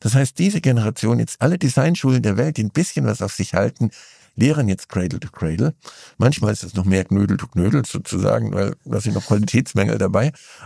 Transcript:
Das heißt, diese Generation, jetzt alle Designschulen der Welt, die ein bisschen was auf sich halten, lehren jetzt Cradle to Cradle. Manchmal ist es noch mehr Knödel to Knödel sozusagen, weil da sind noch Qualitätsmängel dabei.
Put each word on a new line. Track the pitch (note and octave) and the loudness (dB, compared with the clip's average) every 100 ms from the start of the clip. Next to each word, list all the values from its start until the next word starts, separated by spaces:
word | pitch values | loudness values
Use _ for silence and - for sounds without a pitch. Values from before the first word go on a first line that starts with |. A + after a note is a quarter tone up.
Das | G#2+ | 0
heißt, | B2 C#3 - | 2 2 0
diese | F#3 G3+ | 0 2
Generation, | - A#2+ G#2+ - A2 A#2+ | 2 2 0 0 0 0
jetzt | A2+ - | -2 0
alle | C3+ F3+ | 0 2
Designschulen | C3+ C3 D3+ F3+ C3+ B2+ | 0 2 2 2 2 2
der | A2+ G2 | 2 0
Welt, | D3 D3+ | 0 0
die | |
ein | G#2+ | -2
bisschen | C#3 F#3 - | 0 -2 0
was | B2+ A2 | -2 -2
auf | G2 | -4
sich | - F#2 | -4 -4
halten, | F2+ G#2+ - A2+ - - - _ - | 0 -2 0 -4 -4 -20 -20 _ 0
lehren | C3 D3+ A2+ | 2 2 0
jetzt | F#2+ - | -2 -4
Cradle | F#2 F2+ E2+ | -4 -2 -4
to | - | -10
Cradle. | - D#2+ D#2+ C#3 - - - - - | -6 -4 0 0 -2 -12 -20 -14 0
Manchmal | A#2+ D3+ G#2+ | 0 2 -2
ist | G#2 | -2
es | F2 | -6
noch | F#2+ | -2
mehr | F#2 F#2+ F2+ | 0 2 2
Knödel | G2 G2+ G2 | 0 2 0
to | - | -2
Knödel | - F2+ C3+ A#2 | 0 2 2 -2
sozusagen, | - - G2 G2 A2+ A2 | -6 -6 -2 0 0 0
weil | F#2+ G2 - | -2 -4 -6
da | - A2 | -6 -4
sind | A2+ | -2
noch | G#2 | -4
Qualitätsmängel | - G#2 G#2 A#2 - - G2+ G#2+ | 0 0 2 0 0 0 0 0
dabei. | G2 F#2 C3 - - - | 0 2 0 -4 -18 -20